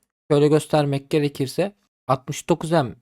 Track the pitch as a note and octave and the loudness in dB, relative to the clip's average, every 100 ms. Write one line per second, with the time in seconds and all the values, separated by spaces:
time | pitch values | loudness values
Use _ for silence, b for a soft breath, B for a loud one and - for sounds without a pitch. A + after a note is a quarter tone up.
0 | _ _ _ D3 D3 D3+ - D3+ C#3+ C#3 | _ _ _ 2 4 2 2 0 0 -2
1 | C#3 D#3+ C#3+ C#3+ C3 - F#3+ - _ _ | -2 -2 -2 -4 -6 -2 -4 -6 _ _
2 | - C3 - C#3+ - E3 D#3+ E3 B2 - | -4 -4 -4 -12 -2 -2 0 0 0 -6